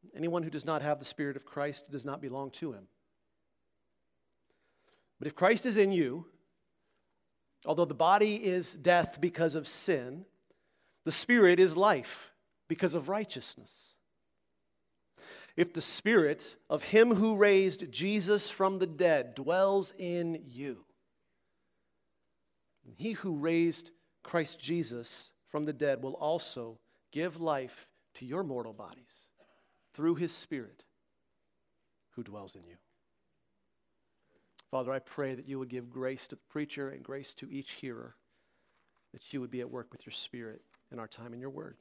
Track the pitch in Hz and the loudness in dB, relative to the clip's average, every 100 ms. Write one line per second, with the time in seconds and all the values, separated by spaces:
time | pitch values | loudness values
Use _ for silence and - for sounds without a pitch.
0 | - - 165 175 160 151 143 156 147 147 | -18 -6 -2 -2 -4 -6 -2 -2 0 -2
1 | 139 - 143 135 - - 143 143 - 143 | -4 -4 -4 -6 -10 -6 -6 -6 -10 -10
2 | 135 139 143 131 139 - 160 104 95 _ | -8 -8 -8 -8 -8 -8 -10 -10 -16 _
3 | _ _ _ _ _ _ _ _ _ _ | _ _ _ _ _ _ _ _ _ _
4 | _ _ _ _ _ _ _ _ _ _ | _ _ _ _ _ _ _ _ _ _
5 | _ _ 151 - 180 226 254 214 196 190 | _ _ -10 2 4 4 2 4 4 4
6 | 139 143 165 _ _ _ _ _ _ _ | 2 -2 -12 _ _ _ _ _ _ _
7 | _ _ _ _ _ _ - 156 170 151 | _ _ _ _ _ _ -2 2 2 4
8 | 165 202 214 208 202 180 175 160 160 175 | 6 6 6 2 0 -2 -4 -2 4 4
9 | 170 - 170 165 165 151 143 - - 160 | 4 0 -2 2 0 0 -4 -4 0 0
10 | 123 147 190 _ _ _ _ _ _ _ | -2 -12 -16 _ _ _ _ _ _ _
11 | - - - 240 190 180 185 160 202 160 | -2 -2 4 8 10 10 6 6 4 4
12 | 113 - - _ _ _ _ 160 185 160 | -2 -14 -18 _ _ _ _ -2 0 0
13 | 143 202 214 - - - - - - _ | -2 -4 -4 -10 -12 -16 -20 -20 -20 _
14 | _ _ _ _ _ _ _ _ _ _ | _ _ _ _ _ _ _ _ _ _
15 | _ _ - - - - 170 160 - - | _ _ -20 -20 -12 -2 -2 0 -4 -2
16 | 208 226 151 147 - - _ 151 - 214 | 4 6 4 0 -8 -20 _ -4 4 6
17 | 240 208 220 208 208 196 190 160 170 127 | 8 6 4 6 8 8 6 0 -10 -4
18 | 185 214 180 208 - - 190 190 185 151 | 0 0 2 2 2 0 0 2 -2 2
19 | 180 151 120 120 139 180 196 196 190 - | 4 4 2 -6 0 2 4 4 0 -6
20 | 180 175 170 165 139 123 143 110 _ _ | -4 -2 -2 -4 -10 -10 -10 -10 _ _
21 | _ _ _ _ _ _ _ _ _ _ | _ _ _ _ _ _ _ _ _ _
22 | _ _ _ _ _ _ _ _ - 113 | _ _ _ _ _ _ _ _ -20 -8
23 | 208 214 196 151 160 165 170 160 - _ | -6 -4 -4 -2 2 4 2 0 -12 _
24 | _ _ - 170 151 - 131 170 151 120 | _ _ -4 -2 -2 -8 -4 -2 -2 -6
25 | 117 - - _ _ 151 151 135 147 131 | -10 -12 -16 _ _ -6 -4 -2 0 0
26 | 131 131 147 160 - - 117 113 _ _ | -4 -4 -2 -2 -4 -10 -12 -14 _ _
27 | _ 143 175 165 165 143 127 - - _ | _ -6 -6 -4 -2 -2 -4 -14 -20 _
28 | _ - 127 156 180 127 113 107 98 127 | _ -18 -8 -6 -4 -6 -8 -12 -18 -20
29 | 120 - - _ _ _ _ _ _ - | _ -20 -20 _ _ _ _ _ _ -2
30 | 156 160 175 - - 143 110 _ _ _ | 0 0 -2 -6 -8 -10 -10 _ _ _
31 | _ _ _ _ _ _ _ _ _ _ | _ _ _ _ _ _ _ _ _ _
32 | _ - 104 101 98 101 87 87 _ _ | _ -14 -14 -14 -16 -18 -20 -20 _ _
33 | _ _ _ _ _ _ _ _ _ _ | _ _ _ _ _ _ _ _ _ _
34 | _ _ _ _ _ _ - 131 127 135 | _ _ _ _ _ _ -8 -6 -4 -6
35 | - - 139 127 123 135 127 123 123 123 | -8 -8 -6 -6 -10 -10 -8 -10 -12 -8
36 | 131 135 - 139 _ 156 147 - 135 135 | -8 -8 -14 -18 _ -8 -8 -8 -10 -10
37 | 131 139 135 - 139 139 131 - 135 117 | -14 -14 -14 -16 -12 -12 -12 -12 -12 -12
38 | 120 - _ _ _ _ _ _ _ _ | -16 -20 _ _ _ _ _ _ _ _
39 | _ - - 139 123 123 123 123 117 120 | _ -20 -12 -10 -8 -10 -10 -12 -14 -20
40 | - - - 123 113 107 _ _ _ 120 | -14 -12 -12 -12 -14 -16 _ _ _ -14
41 | 110 - 117 120 131 139 - - | -14 -14 -16 -12 -12 -12 -14 -18